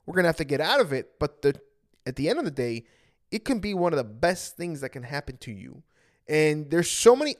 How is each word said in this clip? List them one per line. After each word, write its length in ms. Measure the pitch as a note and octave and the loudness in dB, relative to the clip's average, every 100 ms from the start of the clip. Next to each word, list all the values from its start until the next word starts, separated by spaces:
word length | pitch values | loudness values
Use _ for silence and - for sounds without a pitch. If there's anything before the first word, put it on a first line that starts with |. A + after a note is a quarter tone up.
We're 100 | - | -4
gonna 140 | F3+ E3+ | 2 2
have 80 | D#3+ | 0
to 80 | |
get 160 | C#3 C#3 | -2 0
out 220 | D#3+ C#4 | 2 2
of 100 | F3 | 2
it. 260 | C3 - _ | -2 -6 _
But 220 | D3 - | -6 0
the, 180 | C#3+ - - _ _ _ | 0 0 -10 _ _ _
at 120 | - C3 | -10 -4
the 120 | D3+ | -2
end 100 | C#4+ | 0
of 60 | |
the 60 | B3 | -2
day, 340 | C#3 A#2+ A#2 - _ _ _ _ | -4 -4 -6 -12 _ _ _ _
it 160 | A3 - | -6 -2
can 140 | A#3 | -2
be 120 | G#3 | -2
one 220 | F#3+ F3 | -2 0
of 20 | D3 | 0
the 80 | |
best 540 | A2 A2+ F3 F3+ - - | -4 -2 0 0 -8 -10
things 240 | F3 D3 | -10 -8
that 80 | C3+ | -10
can 140 | C3+ | -12
happen 340 | A#2+ C#3+ - B2+ | -10 -10 -10 -14
to 120 | - | -14
you. 340 | G2 B1+ - _ _ _ _ - | -14 -16 -20 _ _ _ _ -2
And 400 | D3+ D#3 D3+ D3 | 2 2 0 0
there's 220 | E3 E3 | 0 0
so 260 | - A3+ C4 | 6 8 8
many 200 | D4+ | 2